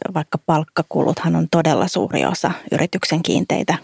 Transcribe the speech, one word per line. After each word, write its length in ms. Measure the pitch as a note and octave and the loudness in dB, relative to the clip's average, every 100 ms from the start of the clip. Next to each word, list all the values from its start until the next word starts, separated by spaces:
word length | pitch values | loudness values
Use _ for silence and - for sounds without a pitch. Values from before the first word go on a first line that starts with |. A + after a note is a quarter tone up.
| - | -2
vaikka 240 | F3 D3+ D#3+ | -4 -4 -4
palkkakuluthan 960 | - D#3 D#3+ - D#3+ D#3 C3+ E3+ E3 E3 | 2 0 0 -2 -2 0 0 0 0 0
on 120 | D#3+ | 2
todella 360 | E3+ D#3+ - F#3+ | 2 4 2 0
suuri 380 | - - D3 C2+ | 0 0 0 0
osa 260 | F3+ B3 - - | 0 -2 -4 -4
yrityksen 520 | E3 E3 - - D#3 | -2 -2 -2 -2 0
kiinteitä 540 | - - F3+ - - - | 0 0 0 -2 0 -2